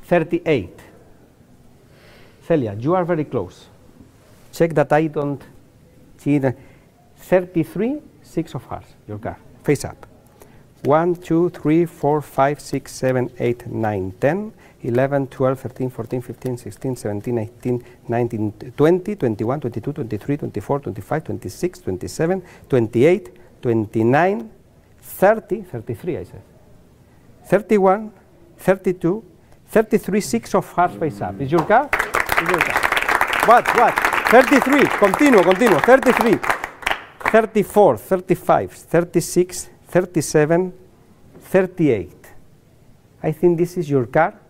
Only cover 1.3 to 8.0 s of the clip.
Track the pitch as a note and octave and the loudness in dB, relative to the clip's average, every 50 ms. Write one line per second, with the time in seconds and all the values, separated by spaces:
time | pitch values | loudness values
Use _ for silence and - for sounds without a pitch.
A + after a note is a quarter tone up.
1.3 | _ _ _ _ - _ _ - _ _ _ _ - _ - - - - - - | _ _ _ _ -20 _ _ -20 _ _ _ _ -20 _ -20 -20 -20 -20 -20 -20
2.3 | _ _ - - E3+ D#3 B2 G#2+ G2+ G#2+ A#2 C#3+ F3+ F#3 F3 D#3+ F3+ D#3+ D3 - | _ _ -4 -2 0 0 0 -2 -6 -6 -2 -2 0 0 0 -2 -2 -2 -2 -4
3.3 | - A#2+ F#2 F2+ - - - - - _ _ - - - - - _ _ _ _ | -4 -6 -6 -6 -12 -20 -20 -20 -20 _ _ -20 -20 -20 -20 -20 _ _ _ _
4.3 | - - - - - - E3 E3 D#3+ D3+ C#3+ - D3+ D3+ D#3+ D#3 D3 D#3 C#3+ C#3+ | -20 -20 -20 -20 -2 -2 0 0 2 0 2 2 2 2 2 0 -2 -4 -4 -4
5.3 | C#3+ C3+ - - - - - _ _ _ _ _ _ - - - - - - C#3+ | -4 -6 -10 -18 -20 -20 -20 _ _ _ _ _ _ -20 -20 -20 -20 -8 -2 0
6.3 | C#3+ D3 C3 C3+ A#2+ - - - - - _ _ _ _ _ _ _ _ - - | 0 2 2 0 -2 -2 -12 -20 -20 -20 _ _ _ _ _ _ _ _ -4 2
7.3 | F3+ F#3+ F3+ F3+ - E3+ D#3 - - E3+ G#3+ A#3+ C#4+ D4+ | 2 2 2 0 -4 -4 -4 -4 -4 -4 -4 -4 -4 -6